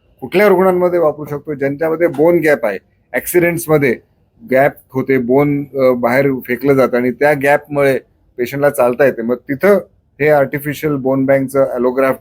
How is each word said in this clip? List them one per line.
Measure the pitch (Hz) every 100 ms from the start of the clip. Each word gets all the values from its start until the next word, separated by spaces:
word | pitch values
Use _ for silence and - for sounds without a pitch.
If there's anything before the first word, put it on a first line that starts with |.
| _ -
कुठल्या | - 180 208
रुग्णांमध्ये | 180 190 180 180 175
वापरू | 151 151 147
शकतो? | 147 -
ज्यांच्यामध्ये | 139 139 143 160 160 170
बोन | 135 165 175
गॅप | 151 127 110
आहे, | 95 _ _ _
ॲक्सिडेंट्समध्ये | 127 - 175 170 165 156 151 135 110 _ _ _ _ 113
गॅप | 127 143 - _
होते, | 131 135 131
बोन, | 120 135 147 143
अ, | 143 139 127
बाहेर | 123 117 127 139 131 123
फेकलं | 120 139
जातं | 135 123 120
आणि | 123
त्या | 117 147 147
गॅपमुळे | 139 147 - 143 139 127 - _ _ -
पेशंटला | 120 139 143
चालता | 139 123 120 135
येते, | 117
मग | 113 123
तिथं | - 139 196 196 - _ _ -
हे | 151
आर्टिफिशियल | 147 131 135 147 135 156
बोन | 143 127 135 135
बँकचं | 139 131 135 131 127
allograft | 123 127 135 127